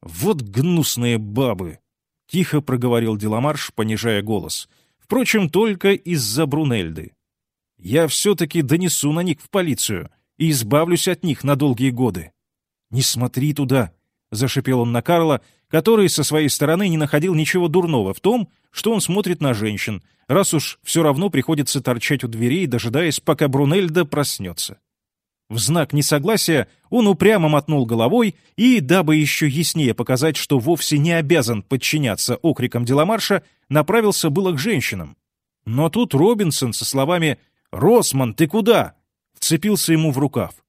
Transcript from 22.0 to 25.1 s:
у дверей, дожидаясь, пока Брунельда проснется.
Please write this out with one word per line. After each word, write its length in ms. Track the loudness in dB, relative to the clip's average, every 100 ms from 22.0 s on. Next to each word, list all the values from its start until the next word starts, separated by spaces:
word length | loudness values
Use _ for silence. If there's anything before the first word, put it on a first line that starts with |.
| -2 -4 -4
у 20 |
дверей, 400 | -2 -2 0 -2
дожидаясь, 540 | -2 -2 -2 -2 -2
пока 260 | -2 0 0
Брунельда 560 | 2 2 2 0 0
проснется. 760 | -2 -2 -4 -4 -10 -10 -10 -12 _ _ _